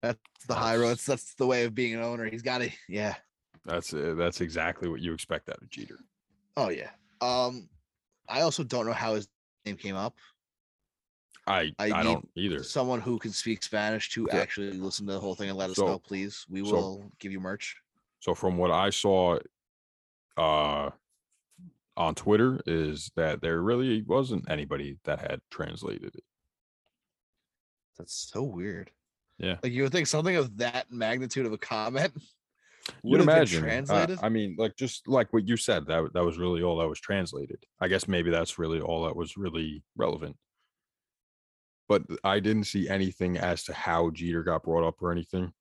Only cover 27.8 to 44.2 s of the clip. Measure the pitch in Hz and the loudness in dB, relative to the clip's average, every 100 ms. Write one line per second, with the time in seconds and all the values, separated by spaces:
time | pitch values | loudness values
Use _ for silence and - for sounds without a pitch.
27.8 | _ _ 87 - - 101 139 90 95 87 | _ _ -14 -10 -8 -6 -6 -6 -8 -8
28.8 | 92 _ _ _ _ _ 90 87 131 123 | -12 _ _ _ _ _ -4 -2 -2 0
29.8 | 135 175 147 151 160 180 131 101 120 123 | 0 2 2 2 2 2 0 0 -2 -2
30.8 | - 120 110 123 127 139 123 107 - 113 | -6 -4 -2 -2 -2 -2 -2 -2 -4 -2
31.8 | 110 131 180 - - _ _ _ _ _ | -2 0 0 -2 -18 _ _ _ _ _
32.8 | - - 113 131 151 160 131 82 78 73 | -14 -10 4 6 10 8 8 4 2 0
33.8 | 139 101 87 - 110 113 104 80 110 - | 2 4 4 2 0 0 0 0 -2 0
34.8 | 131 - - 131 113 113 98 117 - 98 | -6 -6 2 4 6 2 4 0 2 0
35.8 | 73 80 78 85 87 80 90 85 87 82 | 2 0 0 2 0 2 0 2 2 2
36.8 | 82 76 - 98 87 71 69 - _ _ | 0 -2 -2 -2 -2 -6 -8 -10 _ _
37.8 | 92 92 - 92 85 85 82 - 82 82 | 0 2 2 2 4 2 0 -2 -2 -2
38.8 | 82 82 82 - 82 - 98 82 78 76 | -2 -2 -2 -2 -6 -6 -6 -4 -6 -6
39.8 | - - 60 - 80 - _ _ _ _ | -14 -2 -2 -2 -8 -12 _ _ _ _
40.8 | _ _ _ _ _ _ _ _ _ _ | _ _ _ _ _ _ _ _ _ _
41.8 | _ 101 - 80 98 101 101 110 101 104 | _ 2 2 -2 2 2 4 2 2 -2
42.8 | 87 98 95 90 92 87 87 85 - 82 | 0 2 0 0 0 0 0 0 -4 -6
43.8 | - 85 85 80 | 0 2 2 0